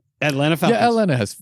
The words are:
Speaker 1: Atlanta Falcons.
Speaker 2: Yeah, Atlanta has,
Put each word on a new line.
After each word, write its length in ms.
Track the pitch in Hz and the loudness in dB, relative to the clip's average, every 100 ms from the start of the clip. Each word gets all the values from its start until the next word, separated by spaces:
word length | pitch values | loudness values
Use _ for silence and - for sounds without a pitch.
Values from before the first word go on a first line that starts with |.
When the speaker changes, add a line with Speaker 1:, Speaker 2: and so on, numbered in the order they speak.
| _ - | _ -6
Speaker 1:
Atlanta 340 | 147 135 147 165 | -4 -2 0 0
Falcons. 220 | 170 226 | 0 2
Speaker 2:
Yeah, 80 | 240 | 2
Atlanta 280 | 226 202 127 | 2 0 0
has, 200 | 104 - | -2 -8